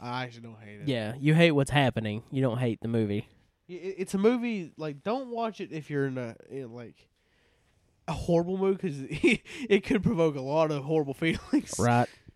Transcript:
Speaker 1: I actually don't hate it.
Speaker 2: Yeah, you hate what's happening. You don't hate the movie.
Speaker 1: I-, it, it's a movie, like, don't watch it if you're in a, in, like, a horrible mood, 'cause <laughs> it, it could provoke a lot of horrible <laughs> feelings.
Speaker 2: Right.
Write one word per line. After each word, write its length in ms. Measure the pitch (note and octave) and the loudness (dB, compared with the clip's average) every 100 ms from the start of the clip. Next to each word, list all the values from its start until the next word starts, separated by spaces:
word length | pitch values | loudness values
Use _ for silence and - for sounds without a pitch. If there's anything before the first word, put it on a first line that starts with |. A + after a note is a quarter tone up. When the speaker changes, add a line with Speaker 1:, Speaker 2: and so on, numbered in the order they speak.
Speaker 1:
I 220 | B2 B2 | -8 -6
actually 180 | B2+ A#2 | -6 -10
don't 180 | A#2 A2 | -18 -18
hate 180 | G#2+ G#2 | -18 -10
it. 60 | C#3 | -4
Speaker 2:
Yeah, 260 | B2 G#2+ B2+ | -2 -2 -2
you 160 | C#3+ | 2
hate 160 | D#3 E3+ | 6 6
what's 180 | C#3+ C#3 | 4 2
happening. 500 | C#3+ C3 A#2 G#2+ G#2+ - | 2 2 2 -2 -4 -6
You 100 | C3+ | -2
don't 180 | C3 A#2 | 0 0
hate 220 | B2 G#2+ | -2 -2
the 80 | A2+ | -2
movie. 400 | A#2 G#2 G#2 - _ _ _ - | 0 0 0 -6 _ _ _ -18
Speaker 1:
I-, 40 | |
it, 220 | F3+ F3+ F#3 | -12 -10 -8
it's 160 | F#3 | -4
a 40 | G3 | 2
movie, 540 | G#3 B3 A#3+ G#3+ D#3+ - | 2 2 0 -4 -6 -8
like, 240 | D#3 C#3+ | -8 -6
don't 260 | G3 B3+ B3+ | -4 -4 -4
watch 320 | A#3 A3+ - | -6 -6 -6
it 100 | F3+ | -10
if 180 | D#3+ C#3 | -10 -4
you're 160 | C#3+ C#3 | -2 -2
in 100 | B2+ | -2
a, 160 | A#2 - - | -6 -10 -14
in, 240 | C3+ B2 | -12 -12
like, 360 | A#2+ A2+ - _ _ _ _ _ _ _ _ _ _ - | -14 -16 -20 _ _ _ _ _ _ _ _ _ _ -8
a 60 | |
horrible 460 | D#3 - E3+ F3 F#3+ | -6 2 2 2 0
mood, 200 | F#3+ F#3+ | 0 0
'cause 200 | F#3 C#3+ | -2 -6
<laughs> 80 | C3 | -8
it, 320 | D3 - A3 - E4 A#3+ | 2 4 4 -2 -8 2
it 120 | G3+ | 2
could 180 | - A#3+ | 2 0
provoke 340 | F3+ F3 D#3+ C#3 | 2 2 2 0
a 40 | |
lot 300 | C3 D#3 D#3 | -2 2 2
of 140 | D3 | 0
horrible 300 | C#3 D#3+ C#3 | 0 0 0
<laughs> 0 | |
feelings. 600 | C3+ E3 - - D4+ - - | 0 0 -2 0 0 0 0
Speaker 2:
Right. 280 | A#2 A#2+ B2 - _ | 4 4 2 -2 _